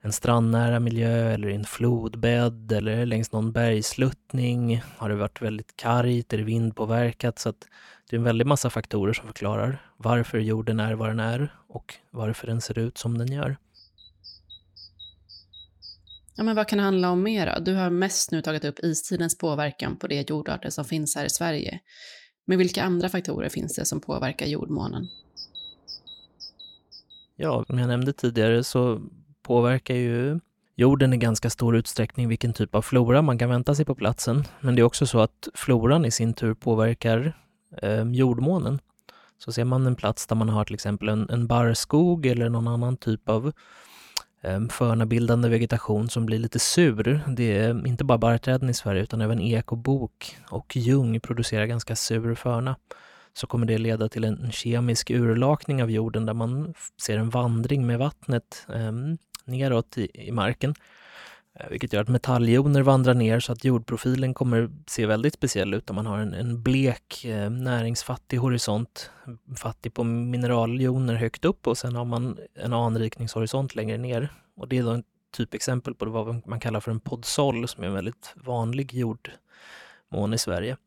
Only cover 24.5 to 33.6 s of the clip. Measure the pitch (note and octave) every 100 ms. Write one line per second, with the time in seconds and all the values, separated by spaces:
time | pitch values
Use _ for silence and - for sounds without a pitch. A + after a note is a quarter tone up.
24.5 | D3 - D3 - - - - _ - -
25.5 | - - _ - - - - _ _ -
26.5 | _ - - _ - _ - _ - D3+
27.5 | B2 A2+ B2+ B2 B2 C3 C#3 B2 A#2 A2
28.5 | A#2 A#2+ B2+ B2 G#2+ - - _ _ -
29.5 | A#2+ A#2+ B2+ - B2 A#2+ A#2+ C3 E3 _
30.5 | _ _ - B2 C#3 C3+ B2 A2+ A2 A2+
31.5 | - A#2+ A2+ - - A2 - A#2+ A2+ A#2
32.5 | - G#2+ G#2+ - C3 A#2+ C3 D#3 A#2 A#2+
33.5 | B2